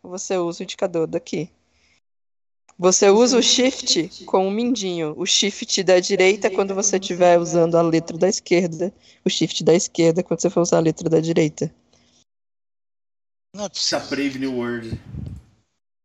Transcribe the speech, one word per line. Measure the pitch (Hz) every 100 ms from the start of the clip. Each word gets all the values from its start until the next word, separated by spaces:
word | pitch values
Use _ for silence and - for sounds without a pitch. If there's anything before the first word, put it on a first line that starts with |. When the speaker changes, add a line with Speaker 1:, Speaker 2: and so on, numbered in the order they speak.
Speaker 1:
você | 180 185 - 185
usa | 170 175
o |
indicador | 190 - 190 165 160
daqui. | 170 - 170 156 _ _ _ _ _ _ _ _ _ _ _ _ -
Você | 180 185 196
usa | 208 247 240
o |
shift | - 254 254 - - 175 160 -
com | - 185 190
o |
mindinho. | 208 240 226 190 170 156 135
O |
shift | - - 202 - 233 -
da | 180 180
direita | 185 196 185 202 214
quando | 190 196
você | 190 - 190
estiver | 190 175 180 175
usando | 170 175 165 165
a |
letra | 165 165 165 170
da | 185
esquerda. | - - 180 175 160 185 _ _ _
O | -
shift | - 160 -
da | 160
esquerda | 165 - - 165 165
quando | - 165
você | -
for | 170
usar | 175 170
a |
letra | 165 - 165
da | 160
direita. | 160 165 156 - 156 _ _ _ _ _ _ _ _ _ _ _ _ _ _ _ _ _ _
Speaker 2:
Não | 196
é | 202
Speaker 3:
Essa | - - 156
Speaker 2:
possível. | -
Speaker 3:
Brave | 139 139 131
New | 135 123
World. | 120 117 113 113 - - - - _ _ _ _ _ _